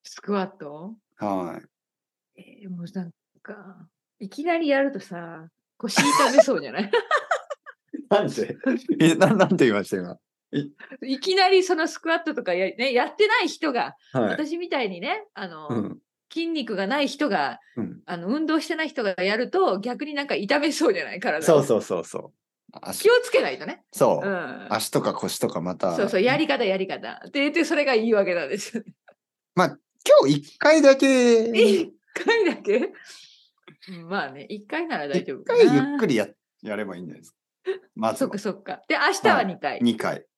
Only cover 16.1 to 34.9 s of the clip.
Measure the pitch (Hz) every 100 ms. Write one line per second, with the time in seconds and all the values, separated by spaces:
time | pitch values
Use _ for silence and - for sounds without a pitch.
16.1 | _ _ 320 330 320 233 196 196 285 277
17.1 | - 294 185 135 - _ - 92 - -
18.1 | 175 180 285 311 320 - 320 311 - 208
19.1 | 180 190 220 247 370 359 196 240 247 294
20.1 | 285 285 170 196 285 302 240 294 180 131
21.1 | 104 - 156 165 151 139 110 - 90 -
22.1 | - - _ _ _ _ - - 196 427
23.1 | 480 494 - 156 131 151 339 _ - 123
24.1 | 92 196 185 143 - - 107 - 131 104
25.1 | 95 95 - 120 85 87 87 92 82 214
26.1 | 190 240 285 302 277 208 190 190 143 113
27.1 | - 185 277 285 320 311 311 269 226 226
28.1 | 214 185 175 143 202 - 226 - _ _
29.1 | _ _ _ _ - 170 - _ _ -
30.1 | 587 143 147 - _ 285 320 277 269 269
31.1 | 254 240 233 226 226 480 - - _ _
32.1 | - 381 466 359 220 208 220 349 - -
33.1 | - - _ _ _ - 147 - 175 165
34.1 | 190 143 135 - 208 - 302 330